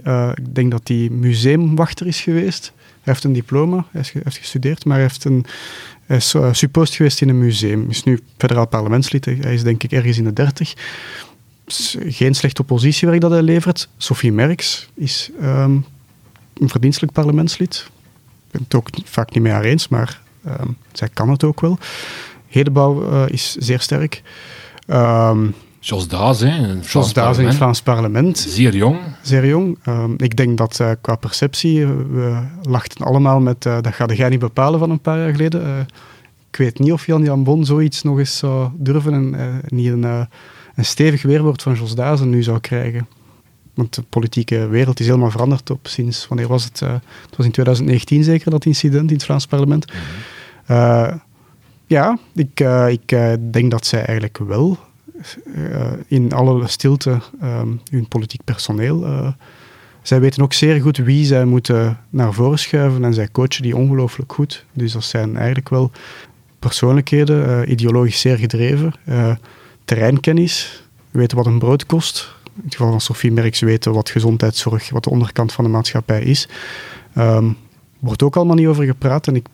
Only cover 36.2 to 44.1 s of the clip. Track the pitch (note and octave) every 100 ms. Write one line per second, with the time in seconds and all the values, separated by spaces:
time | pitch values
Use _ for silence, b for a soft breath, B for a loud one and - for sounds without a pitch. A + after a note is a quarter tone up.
36.2 | B _ _ - B2+ A2+ C#3 E3 - D#3+
37.2 | D3+ C3+ C3 D#3 C#3+ D3+ D#3 - D3 C#3
38.2 | C#3 - C#3 C3 B2+ D#3+ C3+ D3 D3 C#3+
39.2 | C3 C#3 B2+ B2+ C3 B2 A#2+ A#2+ A#2+ A#2+
40.2 | A#2 B B B B - A2+ - D#3 D3
41.2 | C#3 D3+ D3+ C#3 C#3 A#2 A2+ A#2 B2+ D3+
42.2 | C3 A#2+ A#2 A2+ - A#2+ A#2+ A#2+ A#2 b
43.2 | b b _ _ _ - A2+ - A#2+